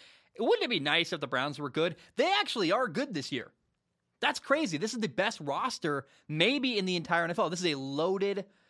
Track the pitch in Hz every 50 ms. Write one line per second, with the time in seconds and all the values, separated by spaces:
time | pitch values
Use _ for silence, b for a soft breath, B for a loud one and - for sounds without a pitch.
0 | B B B B B B B - 226 302 480 453 359 254 233 165 139 147 151 165
1 | 170 - 185 160 143 127 135 127 135 147 139 143 147 135 - 156 160 180 165 B
2 | B B B - 269 359 392 415 302 - - 247 185 160 190 247 247 202 147 208
3 | 285 - 208 147 - - 139 117 - - - _ _ _ _ _ _ _ _ _
4 | _ _ _ _ - 285 277 - - - 269 311 320 208 160 143 165 214 - 233
5 | 214 175 123 - 190 208 - - 156 143 139 170 233 254 - - - 160 143 139
6 | 135 b b b b b 151 156 170 226 277 294 247 254 240 202 190 185 180 175
7 | 156 - 175 170 170 165 170 226 196 156 180 170 180 170 147 139 135 135 139 147
8 | 165 185 190 196 196 202 202 196 190 b b b b